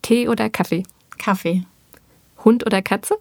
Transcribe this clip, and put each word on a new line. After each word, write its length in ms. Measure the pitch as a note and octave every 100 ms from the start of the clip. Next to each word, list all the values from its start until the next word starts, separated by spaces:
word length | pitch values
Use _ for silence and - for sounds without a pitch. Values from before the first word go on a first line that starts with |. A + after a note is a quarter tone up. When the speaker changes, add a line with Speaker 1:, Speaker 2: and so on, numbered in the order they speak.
Speaker 1:
Tee 260 | - A#3 A#3+
oder 220 | A#3 A3
Kaffee? 320 | - F3+ E3 F#3+ - _ -
Speaker 2:
Kaffee. 460 | - F#3+ E3+ F3+ F3+ _ _ - _ _ _ _
Speaker 1:
Hund 220 | G#3+ A#3+ A3
oder 160 | F#3+
Katze? 340 | F#3+ G3 - G#4+